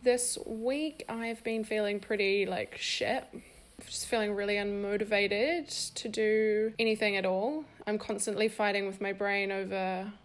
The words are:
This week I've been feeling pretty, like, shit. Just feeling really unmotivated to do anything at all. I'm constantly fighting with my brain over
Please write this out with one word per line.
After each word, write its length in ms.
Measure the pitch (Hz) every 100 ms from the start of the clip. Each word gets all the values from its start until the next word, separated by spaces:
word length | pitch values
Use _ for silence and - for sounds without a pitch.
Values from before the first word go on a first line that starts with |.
This 340 | 247 247 240 - -
week 580 | 220 233 277 311 294 -
I've 340 | 226 233 226
been 220 | - 226
feeling 340 | 214 214 208 208
pretty, 480 | 196 214 196 202 190
like, 300 | 180 - -
shit. 460 | - - - 262 - - - - - - -
Just 200 | - -
feeling 280 | 233 208
really 200 | 202 202
unmotivated 1400 | 202 202 202 202 208 208 208 202 202 262 339 302 - -
to 140 | - 240
do 640 | 214 214 214 220 214 220 220
anything 380 | 226 220 214 196
at 100 | 185
all. 380 | 185 214 302 294 - -
I'm 120 | 208
constantly 500 | - 202 214 202 214
fighting 380 | 214 208 202 196
with 140 | 190
my 120 | 202
brain 380 | 196 202 202 196
over 640 | 196 196 190 185 185 196 208